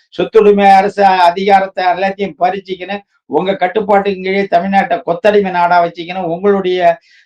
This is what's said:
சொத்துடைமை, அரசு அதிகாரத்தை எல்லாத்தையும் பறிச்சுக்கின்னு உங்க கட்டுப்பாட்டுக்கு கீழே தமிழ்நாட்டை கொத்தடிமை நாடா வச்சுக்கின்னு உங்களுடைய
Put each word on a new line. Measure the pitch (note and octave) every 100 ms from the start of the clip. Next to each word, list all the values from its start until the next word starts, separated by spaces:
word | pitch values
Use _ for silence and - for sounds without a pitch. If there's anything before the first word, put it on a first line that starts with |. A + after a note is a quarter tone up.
| _ -
சொத்துடைமை, | F3 A3 G3+ G3+ G3
அரசு | G3 G3 F#3+
அதிகாரத்தை | G3 F#3 F3 F3 G3 G3 F#3+ G3
எல்லாத்தையும் | F#3 F3 G3 F#3+ G3 D3
பறிச்சுக்கின்னு | F3 G3 F#3 F3+ F#3 G3+ _ _ _
உங்க | C#3 F#3 G3
கட்டுப்பாட்டுக்கு | F3+ G#3+ G3 G3+ G3 F#3+
கீழே | F#3+ F#3+
தமிழ்நாட்டை | G3 F3 F#3+ G3 F3 E3+
கொத்தடிமை | - E3+ G#3+ G#3 G3
நாடா | F3 F3 F3
வச்சுக்கின்னு | E3+ E3+ E3+ F#3
உங்களுடைய | F3 E3+ G3+ G3 F#3 F3+ E3+ E3+ _ _